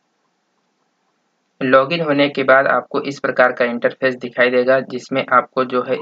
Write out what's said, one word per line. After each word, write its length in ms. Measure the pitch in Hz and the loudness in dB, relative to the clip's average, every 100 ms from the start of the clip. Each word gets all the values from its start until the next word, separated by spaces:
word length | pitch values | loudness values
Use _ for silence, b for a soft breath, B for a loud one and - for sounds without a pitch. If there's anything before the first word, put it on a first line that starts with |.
| _ _ _ _ _ _ _ _ _ _ _ _ _ _ _ _ | _ _ _ _ _ _ _ _ _ _ _ _ _ _ _ _
login 400 | 131 135 123 170 | 2 2 2 -2
होने 280 | 156 143 143 | 0 2 0
के 140 | 139 | 0
बाद 220 | 131 135 139 | 2 4 4
आपको 320 | 127 - 151 | -2 -2 -6
इस 160 | 143 139 | -6 -6
प्रकार 320 | 131 131 127 | -4 2 0
का 120 | 123 | 2
interface 500 | 120 120 127 - 131 123 | -4 -2 -4 -2 -4 -4
दिखाई 340 | 120 123 123 | -10 -2 2
देगा, 280 | 127 123 135 | 2 2 0
जिसमें 420 | 120 123 - 135 127 | -2 -12 -6 -6 0
आपको 360 | 127 - - 127 | 0 0 -4 -2
जो 160 | 123 | -4
है 140 | 123 127 | -2 -6